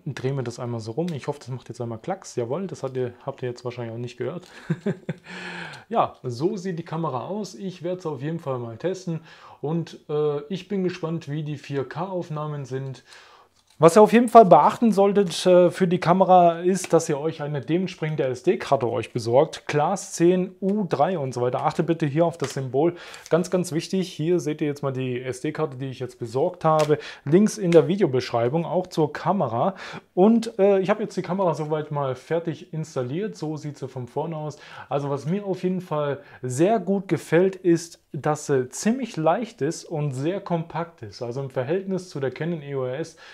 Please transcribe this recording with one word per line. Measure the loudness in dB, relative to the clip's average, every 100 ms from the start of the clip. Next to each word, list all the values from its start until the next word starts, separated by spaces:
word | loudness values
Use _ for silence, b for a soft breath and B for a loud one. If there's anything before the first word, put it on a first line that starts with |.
| -10
drehen | -6 -4 -4
wir |
das | -6 -8
einmal | -8 -8
so | -6
rum. | -6 -4
Ich | -6 -8
hoffe, | -8
das | -8
macht | -12 -12
jetzt | -8
einmal | -8 -8
Klacks. | -8 -10 -8 -6
Jawohl, | -4 -4 -6
das | -8
hat | -8 -6
ihr, | -6 -8 -12
habt | -8
ihr | -8
jetzt | -8
wahrscheinlich | -10 -10 -10
auch | -8
nicht | -10 -8
gehört. | -8 -8 -14 B B -6
<laughs> | -4 -6 -8 -12 B B B B B B B
Ja, | -2 -2 -2
so | -10 -4 -4 -2
sieht | -6 -8
die |
Kamera | -8 -6 -4 -4 -6
aus. | -8 -10
Ich | -10 -12 -8
werde | -8 -6
es | -6
auf | -6
jeden | -6 -6
Fall | -6 -6
mal | -8 -6
testen. | -6 -6 -6 -8 B B B B
Und, | -6 -4 -6 -12 -6
äh, | -2 -2 -2 -6
ich | -10 -6
bin | -2
gespannt, | -2 -4 -6 -6 -6
wie | -6
die | -6 -8
vier | -6 -6 -6
K | -6 -6
Aufnahmen | -6 -6 -8 -6 -8
sind. | -8 -8 -8 -12 -18 B B B B _ _ 6
Was | 8
ihr | 10
auf | 8
jeden | 6 10
Fall | 10 12
beachten | 10 8 4 2
solltet, | 6 4 4 0 2
äh, | 6 8 6
für | 4 2
die | 2
Kamera | 4 4 8 8 8 4
ist, | 0 0 2
dass | 2 2
ihr | -2
euch | -2 -4
eine | -4 -4
dementsprechende | -2 -2 -2 -4 -6 -2
S-D-Karte | -2 0 0 0 2 0 0
euch | -2 -4
besorgt. | -6 2 4 4 0 -4
Class | 0 0 -2 -6
zehn | 2 2 2 0 -4
U | -2 -2 0
drei | 2 2 0
und | -4
so | -2
weiter. | -2 0
Achtet | -2 0 -2
bitte | 0 0
hier | 2
auf | 0 0
das | -6
Symbol. | -6 -4 0 0 -2 B B B
Ganz, | 0 0
ganz | -2 -2
wichtig. | -4 -2 -2 -4
Hier | -4 0 0
seht | 0 -2
ihr | -4
jetzt | -2
mal | -4
die | -4 -4 -4
S-D-Karte, | -6 -6 -6 -4 -6 -6
die | -10
ich | -8
jetzt | -10 -10
besorgt | -4 0 -2 0
habe. | 2 4 4 2 B B 4
Links | 4 4 0
in | 6
der | 6 6
Videobeschreibung, | 2 2 0 0 0 0 0
auch | -2 -4 -2
zur | -2 -2
Kamera. | -2 -2 0 0 0 -2 -4 B B _
Und, | 4 6 4 2 2
äh, | 4 4
ich | 2
habe | -2
jetzt | -4 -6
die |
Kamera | -4 0 0
soweit | 0 -2 -4 -4
mal | -4 -4
fertig | -6 -4 -4 -4 -8 -10
installiert. | -10 -6 -6 -4 -4 -6 -8
So | -8 -8
sieht | -10 -10
sie | -12
von | -10 -8
vorne | -6 -6 -6
aus. | -10 -12 B B B
Also | -4 -2
was | -4 -2
mir | -4
auf | -4 -4
jeden | -2 -4
Fall | -4 -4 -2 -4 B B
sehr | -6 0 2 2
gut | 0 -2 0
gefällt, | -4 2 2 2 2
ist, | 2 2 0 -20 _
dass | -6 -2 -2 0
sie | 0 0
ziemlich | -2 -2 -2 -4 -2
leicht | 0 0 -2 -4
ist | -4 -6
und | -8 -4 -4
sehr | -2 -4 -4
kompakt | -4 -4 -4 -8 -8 -12
ist. | -16 -10
Also | -8 -6
im | -6
Verhältnis | -6 -2 -4 -4 -6 -6
zu | -6
der | -6
Canon | -4 -6 -6
E | -6
O | -6 -4
S | -6 -8 -14 B